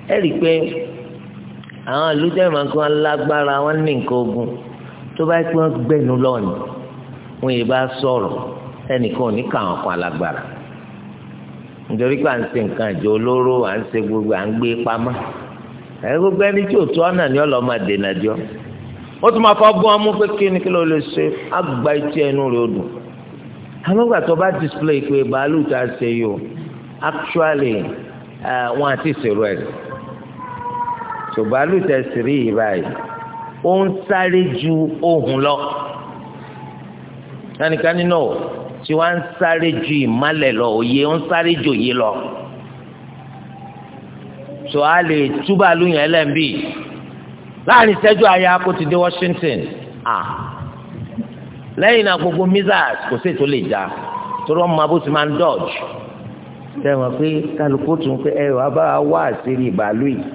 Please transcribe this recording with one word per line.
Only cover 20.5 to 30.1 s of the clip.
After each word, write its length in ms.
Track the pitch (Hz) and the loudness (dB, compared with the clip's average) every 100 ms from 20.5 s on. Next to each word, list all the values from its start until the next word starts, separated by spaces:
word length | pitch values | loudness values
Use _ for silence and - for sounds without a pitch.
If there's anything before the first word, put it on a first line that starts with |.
| 185 | 2
kí 100 | 185 | 2
ló 120 | 180 | 2
lè 140 | 165 156 | 4 2
ṣe, 240 | 143 - 156 - - | 0 -2 -2 -2 -4
á 120 | 175 175 | -4 -2
gba 220 | 131 117 | 0 2
etí 260 | 147 147 156 | 2 0 0
ẹnu 220 | 143 139 | 2 2
rẹ̀ 180 | 135 120 | 2 2
ó 60 | 117 | 2
dùn. 200 | 101 90 - - - - - - - - - | 0 -4 -10 -14 -18 -18 -16 -16 -16 -16 -8
Àmọ́ 240 | - 196 | 0 4
ìgbà 160 | 240 214 | 4 4
tó 120 | 160 165 | 4 4
bá 120 | 185 | 4
display 500 | 180 151 - 156 147 | 2 -2 -2 0 2
pé 160 | 139 139 | 2 2
bàálù 420 | 127 131 143 160 | 2 0 2 2
tá 140 | 147 135 | 2 0
a 100 | 123 | -2
ṣe 200 | - 120 | -2 -2
yìí 160 | 117 | 0
o, 120 | 110 98 - - - - - - | 0 -2 -8 -12 -12 -14 -16 -6
actually, 760 | 151 160 - 170 156 151 135 104 82 - - - - - | -4 -4 -4 0 2 4 2 0 -4 -8 -12 -16 -18 -10
eh, 260 | - 127 123 | -4 -2 -2
wọ́n 200 | 120 143 | 0 0
àti 200 | 131 156 | 0 -2
ìṣèrò 340 | 143 117 104 | -2 0 2
ẹ̀. 160 | 104 92 - - - - - | 2 0 -6 -10 -12 -14 -14